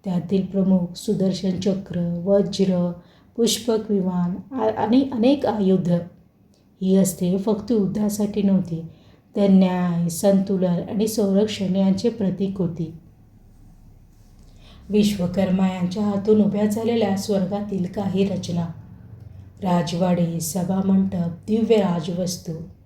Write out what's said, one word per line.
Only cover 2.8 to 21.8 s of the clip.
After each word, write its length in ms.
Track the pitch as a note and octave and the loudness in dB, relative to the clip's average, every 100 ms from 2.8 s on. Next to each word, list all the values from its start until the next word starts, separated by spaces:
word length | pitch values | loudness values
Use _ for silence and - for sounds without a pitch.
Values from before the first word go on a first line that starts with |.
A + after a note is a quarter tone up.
| F3 E3+ - _ _ - | 0 -4 -16 _ _ -2
पुष्पक 540 | A#3 - - A3 G#3+ | 0 0 -2 -2 0
विमान 640 | G3+ F#3 F3+ F3 F#3+ - | 0 0 0 -2 -4 -8
आ-, 140 | C4 A3 | -2 -2
आणि 400 | - F#3+ B3+ C4+ | -2 2 2 2
अनेक 340 | B3+ A#3+ C#4+ | 0 2 2
आयुध. 460 | - A3 F#3+ F#3 D#3+ F3 E3+ - _ _ _ _ _ _ | 0 0 2 2 2 -2 -2 -18 _ _ _ _ _ _
ही 140 | F#3+ | 2
अस्त्रे 420 | F#3+ F#3 - F3+ F#3+ | 4 2 0 -2 0
फक्त 340 | A3+ G#3 - | 0 -4 0
युद्धासाठी 720 | A3+ F#3+ G#3 G#3 G#3+ G#3 G#3+ | 0 0 -2 -2 -2 -4 0
नव्हती, 440 | G3 F#3+ - E3 E3 - - - _ | 2 2 0 -6 -10 -18 -20 -20 _
तर 120 | G3+ G3 | 0 6
न्याय, 600 | F#3+ F#3 F3+ F3+ E3+ E3+ | 6 6 2 0 0 -2
संतुलन 760 | - G3+ G3 F#3+ F#3+ F3+ E3+ - | 0 2 2 2 0 0 0 -2
आणि 180 | G#3 A3 | -2 -2
संरक्षण 680 | - G3 F#3+ G#3+ - F#3 | 0 2 2 2 -2 -2
यांचे 340 | F#3+ F#3+ F#3 A#3+ | 2 2 2 0
प्रतीक 480 | A3+ F#3+ - G3 G3 | 0 -4 -2 -4 -2
होती. 360 | E3+ F3 D#3+ - - - - - - - - - - - - - - - - - - - - | -4 -4 -8 -10 -20 -20 -20 -20 -20 -20 -20 -20 -20 -20 -20 -20 -20 -20 -20 -20 -20 -20 0
विश्वकर्मा 760 | G#3 G#3 F3+ F3 F#3+ F#3 F#3 F#3+ | 2 2 0 -2 0 0 2 0
यांच्या 360 | F#3 F3 A3 | 0 -4 -2
हातून 380 | G#3 G3 A3 G#3+ | -2 0 2 4
उभ्या 240 | G3 G3+ | 4 2
झालेल्या 520 | G#3 A3+ A3+ A3+ G3+ G3 | 0 0 0 0 0 -2
स्वर्गातील 680 | - G3 F3+ G3+ G#3 F#3+ | -2 -2 0 -4 -4 -4
काही 400 | F3 G#3+ F#3+ F#3+ | -4 -4 -2 0
रचना. 400 | G3 F3+ - E3+ E3 - - - - - - - - - | 0 -2 -4 -4 -4 -8 -18 -20 -20 -20 -20 -20 -20 -6
राजवाडे, 760 | F#3+ F3 D#3 E3+ F#3 F3 E3+ E3 | 0 0 0 0 0 2 0 -2
सभामंडप, 880 | - F#3 F3+ F#3+ F#3+ F#3+ F#3+ F3+ E3+ - - | -4 -4 -2 0 2 2 2 -2 -4 -6 -2
दिव्य 280 | A3 G#3+ | 0 4
राजवस्तू. 800 | A3 | 4